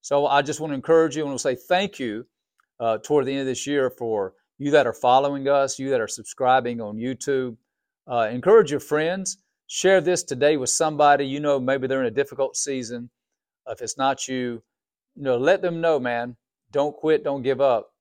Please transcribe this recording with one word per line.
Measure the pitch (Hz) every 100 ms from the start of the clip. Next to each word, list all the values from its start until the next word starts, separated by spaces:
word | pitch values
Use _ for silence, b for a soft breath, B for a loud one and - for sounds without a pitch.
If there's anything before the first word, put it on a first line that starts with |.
So | - 143 143
I | 139
just | 143 143
wanna | 151 139
encourage | 123 165 160 143
you |
and | 147
wanna | 131
say | 143 123
thank | - 180 202 -
you, | 123 104 123 _ _ _ _ _
uh, | 117 110
toward | - 147 131
the |
end | 135
of | 135
this | 127 -
year | 143 131
for | - 117 107 95 _ _ _
you | 143
that | 147 120
are |
following | - 123 127 143 139 135
us, | 139 135 -
you | 135
that | 131
are | 107
subscribing | - 110 - 127 127 120 120
on | 107 107
YouTube. | 123 127 - 135 127 110 _ _ _ _ -
Uh, | 120 110
encourage | 123 170 220 160
your | 143
friends. | - 151 156 190 185 - _ _ _
Share | - 180 190
this | 147 180
today | - 127 143 156
with | 123
somebody | - 160 151 147 143 139
you | 139
know | 147 143
maybe | 123 135 127
they're | 135
in | 123
a |
difficult | 113 139 131 135 -
season. | - 131 113 120 120 _ _ _ _ _ -
Uh, |
if | 110
it's | 117 -
not | 135 131 -
you, | 131 123 117 _ _ _ _ _ -
you |
know, | 139 123
let | 139 190
them | 180 170
know, | 165 151
man, | 123 120 120 120 _ _ _
don't | 139 147 147
quit, | 156 156
don't | 147 139
give | 127 131
up. | 139 120 - _